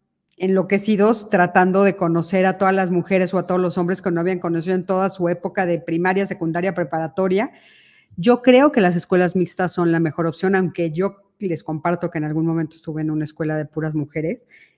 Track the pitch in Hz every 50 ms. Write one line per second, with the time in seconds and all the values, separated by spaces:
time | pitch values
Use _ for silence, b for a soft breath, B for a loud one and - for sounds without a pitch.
0 | _ _ _ _ _ _ _ - 185 190 190 190 185 190 202 196 202 214 214 190
1 | 208 220 240 226 - - - 185 180 175 - 196 185 185 185 196 202 196 185 -
2 | 180 170 165 170 165 165 190 190 185 190 185 185 196 190 190 190 185 175 185 175
3 | 170 - 196 185 185 175 190 180 170 180 180 185 185 175 175 190 175 170 190 190
4 | - 190 175 170 170 185 185 180 180 170 170 165 160 185 185 185 175 185 190 185
5 | 190 190 190 - 175 170 175 175 - 185 - 208 185 175 170 160 170 - 165 165
6 | 180 185 190 196 196 190 202 - 170 165 160 175 180 196 170 180 175 160 - 160
7 | 160 160 - - 190 190 190 196 233 - - b b b b b b b b b
8 | b b b - 165 240 240 233 - 254 247 254 285 - - 240 190 180 170 175
9 | - - 190 180 180 175 - 185 175 170 - - 185 165 - 185 175 170 165 165
10 | 165 156 143 - 165 165 156 - - 190 196 185 185 165 - - 170 170 151 165
11 | 190 196 202 _ _ _ _ - 208 185 165 151 - - 156 156 - 175 175 170
12 | - 170 - 160 151 151 151 160 160 165 165 165 160 156 - - - 165 151 156
13 | 156 156 156 156 151 147 - - 165 156 156 156 151 147 - 156 156 156 151 156
14 | 143 143 - 160 151 165 240 - _ b b b b b b